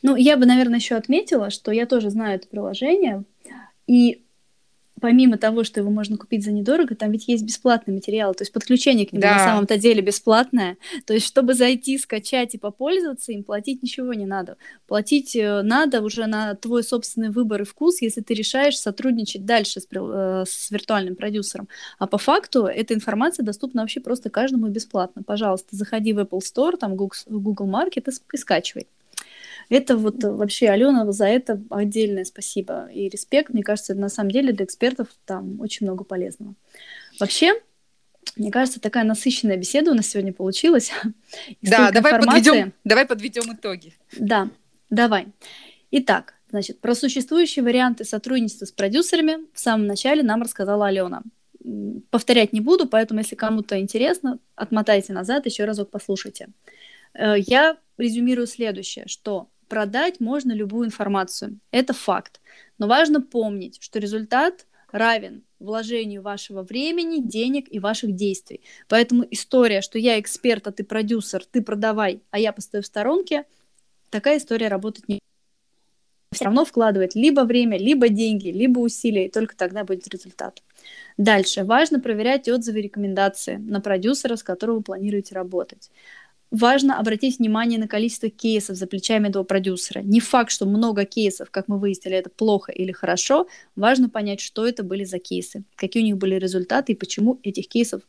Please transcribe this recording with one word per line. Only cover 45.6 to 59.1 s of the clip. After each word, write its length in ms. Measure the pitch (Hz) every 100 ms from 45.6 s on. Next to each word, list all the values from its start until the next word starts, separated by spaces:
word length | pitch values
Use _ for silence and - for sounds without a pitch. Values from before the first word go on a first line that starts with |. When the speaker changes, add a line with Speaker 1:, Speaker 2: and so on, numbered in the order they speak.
| - _ _
Speaker 1:
Итак, 420 | 285 262 208 - _ _
значит, 300 | 208 196 -
про 140 | 233
существующие 680 | 240 277 269 254 320 339 -
варианты 400 | 240 247 254 240
сотрудничества 640 | 220 214 226 254 226 - 196
с 60 |
продюсерами 680 | - 202 240 349 339 311 320 320
в 60 | -
самом 260 | - 220 208
начале 360 | 202 262 302
нам 200 | 254 220
рассказала 440 | 233 - 196 208 202
Алёна. 340 | 196 180 180 226 _ _ _
М, 380 | 247 208 202 220 -
повторять 420 | 233 - 247 208
не 80 | 220
буду, 260 | 220 370 285
поэтому, 320 | 220 220 214
если 160 | 214 -
кому-то 420 | 220 220 202 196
интересно, 580 | 196 220 262 359 269 247 _ -
отмотайте 560 | 214 220 214 208 190
назад, 340 | 190 185 262 285
ещё 200 | - 208
разок 240 | 214 202
послушайте. 580 | 208 - 190 208 - - _ _ _ - - _
Э, 220 | - 214 208
я 380 | 196 247 311 320 _ _
резюмирую 480 | 240 226 240 254 240
следующее, 600 | - 233 190 190 -
что 400 | -